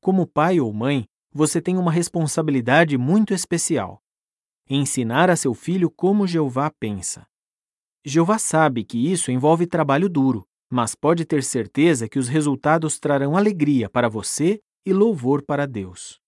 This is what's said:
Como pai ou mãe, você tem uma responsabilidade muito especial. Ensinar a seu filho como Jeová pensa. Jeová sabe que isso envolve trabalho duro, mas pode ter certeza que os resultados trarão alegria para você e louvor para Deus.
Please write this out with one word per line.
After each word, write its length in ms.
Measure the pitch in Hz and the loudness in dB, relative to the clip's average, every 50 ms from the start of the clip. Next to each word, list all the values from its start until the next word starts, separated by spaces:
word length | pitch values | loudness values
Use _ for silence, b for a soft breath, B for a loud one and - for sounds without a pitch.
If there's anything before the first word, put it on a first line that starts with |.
Como 260 | _ - 190 190 170 | _ 2 2 2 0
pai 340 | - _ 147 151 170 180 170 | 0 _ 0 2 2 2 2
ou 120 | 135 113 104 | 0 0 -2
mãe, 340 | 104 113 131 143 135 110 _ _ _ _ _ _ | -2 -2 0 0 -2 -4 _ _ _ _ _ _
você 300 | 143 156 151 - 175 - | 0 0 2 0 -2 -2
tem 160 | - 180 185 | 0 -2 0
uma 120 | 180 170 | 0 0
responsabilidade 1080 | 156 175 170 - - 175 160 147 - - 160 156 143 131 117 117 135 156 170 156 143 127 | 0 0 -2 -2 -2 -2 -2 -2 0 -2 0 0 0 0 2 4 4 4 4 4 2 -2
muito 340 | 123 135 175 214 220 - 202 | 0 2 2 2 2 2 0
especial. 680 | 180 - _ 185 165 - - 165 131 98 90 95 - _ _ _ _ _ _ _ _ _ _ _ _ _ _ 135 | -4 -2 _ -4 -4 -2 -2 -2 -2 -4 -6 -10 -18 _ _ _ _ _ _ _ _ _ _ _ _ _ _ -2
Ensinar 560 | 139 143 135 - - 123 113 117 139 170 180 | -2 0 0 -2 -2 -2 0 2 4 4 4
a 60 | 175 | 4
seu 180 | 156 - 139 117 | 2 0 -2 -4
filho 380 | - - - 175 190 175 165 | -4 -4 -4 -2 0 0 -2
como 380 | _ _ - 180 202 208 202 185 | _ _ 0 2 2 2 0 0
Jeová 420 | 175 165 156 135 123 131 143 151 | 0 -2 -2 -2 -2 -2 -2 -2
pensa. 560 | - _ - 110 104 98 90 - - - - _ _ _ _ _ _ _ _ _ _ _ _ _ _ _ _ | -4 _ -6 -6 -6 -6 -8 -10 -10 -12 -16 _ _ _ _ _ _ _ _ _ _ _ _ _ _ _ _
Jeová 340 | 143 131 160 170 165 214 220 | -2 0 2 2 2 0 -2
sabe 460 | - - - 160 160 151 131 127 110 | -2 -2 2 2 2 2 2 -2 -6
que 260 | _ - 117 120 156 | _ -4 -2 -2 0
isso 220 | 190 175 - - 127 | 0 -2 -2 -2 -2
envolve 340 | 127 123 151 160 170 175 | 0 4 4 4 4 2
trabalho 420 | 170 - 170 156 143 139 143 180 202 | -2 0 -2 0 2 2 0 0 0
duro, 380 | 175 147 135 135 127 107 90 _ _ _ _ _ | 0 2 2 2 0 -2 -6 _ _ _ _ _
mas 240 | - 127 120 107 - | -2 -2 -2 -2 -4
pode 300 | _ - 147 170 170 165 | _ 0 0 0 0 0
ter 180 | - 165 147 131 | -2 -2 -2 -2
certeza 640 | - - 131 110 98 _ - 147 170 165 127 113 110 | -2 -4 -4 -6 -4 _ 2 2 2 2 0 -2 -4
que 120 | - 139 | -4 -4
os 80 | 131 120 | -2 0
resultados 720 | 131 160 151 147 139 123 _ 147 156 165 160 156 - - | -2 0 0 0 -2 -2 _ 0 0 2 0 -4 -6 -4
trarão 360 | - 147 147 139 139 139 151 | -2 -2 0 0 0 0 0
alegria 540 | 185 208 214 208 175 151 143 147 131 110 95 | 2 2 2 0 0 0 2 2 0 0 0
para 180 | _ 123 120 117 | _ 0 0 0
você 540 | 107 110 95 - - - 143 170 208 214 _ _ _ _ _ | -2 -4 -8 -6 -6 -2 0 -2 -2 -2 _ _ _ _ _
e 60 | 190 190 | -2 2
louvor 500 | 190 202 233 220 151 117 127 139 143 139 | 2 2 2 0 -2 -2 -2 -2 -2 -2
para 240 | - 147 143 143 | -4 -4 -4 -4
Deus. 540 | 139 123 107 95 92 90 - - - - _ _ | -4 -6 -8 -10 -10 -12 -18 -20 -20 -20 _ _